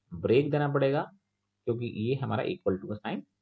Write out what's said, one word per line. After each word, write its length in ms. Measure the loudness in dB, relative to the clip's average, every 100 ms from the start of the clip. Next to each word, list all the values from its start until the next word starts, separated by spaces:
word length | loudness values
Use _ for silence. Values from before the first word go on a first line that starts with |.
| -16
Break 360 | -4 4 4 4
देना 180 | 2 2
पड़ेगा, 440 | 2 2 2 -2 -10 _ _ _ _
क्योंकि 220 | -4 -4 -4
ये 280 | -4 -2
हमारा 300 | -2 0 -2
equal 380 | -2 -2 -2 -2
to 60 | -4
का 60 |
sign 320 | -8 -6 -8 -10 _